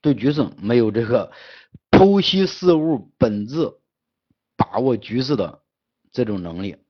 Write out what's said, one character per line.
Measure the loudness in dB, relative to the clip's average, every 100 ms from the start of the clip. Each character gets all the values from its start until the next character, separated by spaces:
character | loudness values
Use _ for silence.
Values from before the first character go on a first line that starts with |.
对 | 0
局 | 0 0
势 | -2 -4 -4
没 | -2 2
有 | 2
这 | 0 -2
个 | -2 -4 -14 -20 -20 _ -20 _
剖 | 6 6 4
析 | 2 0 -2
事 | 0 2
物 | 2 2 -2 -6 _
本 | -2 -2 -6
质、 | -6 -6 -8 _ _ _ _ _ _ _ _
把 | -2 0
握 | -2 -2
局 | -4 -6
势 | -2 -2
的 | -4 -8 _ _ _ _ _
这 | -6 -4
种 | -4
能 | -8 -10
力。 | -10 -12 _